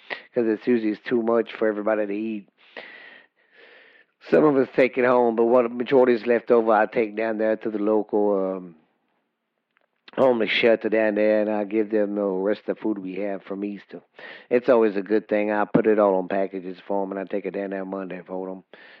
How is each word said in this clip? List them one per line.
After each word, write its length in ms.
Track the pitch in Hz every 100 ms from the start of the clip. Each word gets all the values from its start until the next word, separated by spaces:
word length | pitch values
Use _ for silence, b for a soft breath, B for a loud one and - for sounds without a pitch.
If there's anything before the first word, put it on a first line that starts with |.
| B B B
'cause 140 | 127 113
it's 200 | 104 -
usually 240 | 120 107
it's 100 | 101
too 200 | - 120
much 320 | 113 117 113
for 140 | - 110
everybody 380 | 104 104 107 101
to 100 | 104
eat. 320 | 110 107 95 _ B B B B B B B B B B B B B B B _ -
Some 140 | 165
of 140 | 151 135
us 120 | 120 -
take 220 | 127 -
it 80 | 123
home, 300 | 123 120 113
but 100 | 117
what 260 | 127 117
majority 420 | 123 120 139 123
is 140 | 117 120
left 240 | 117 -
over, 200 | 120 113
I 140 | 107 107
take 300 | 123 110 104
down 240 | 113 107
there 160 | 110 110
to 140 | 117
the 80 | 107
local, 760 | 104 107 101 107 104 98 95 95
um, 200 | 90 82 _ _ _ _ _ _ _ _ _ _ _ _ -
homeless 360 | - 131 117 104
shelter 400 | - 120 110 110
down 260 | 110 110 104
there, 240 | 107 107
and 100 | 107
I 140 | 107
give 260 | 101 110 107
them 240 | 110 104 101
the 100 | 101
rest 360 | 92 98 101
of 140 | - 92
the 0 |
food 220 | 110 101
we 180 | 92 92
have 260 | 101 95
from 200 | - 98
Easter. 380 | 101 98 - 87 _ B B B B
It's 180 | 123 131
always 300 | 117 110 98
a 40 |
good 260 | 92 107 -
thing. 240 | 107 104
I 120 | 104 101
put 220 | 120 107
it 100 | 104
all 180 | 101 95
on 120 | 90
packages 520 | 98 95 95 90 90
for 220 | - 101
'em, 80 | 98
and 80 | 98
I 40 |
take 220 | 92 101 95
it 60 |
down 180 | 95 98
there 160 | 95 95
Monday 360 | 98 95 90 87
for 240 | 92 92
'em. 140 | 95 - B B B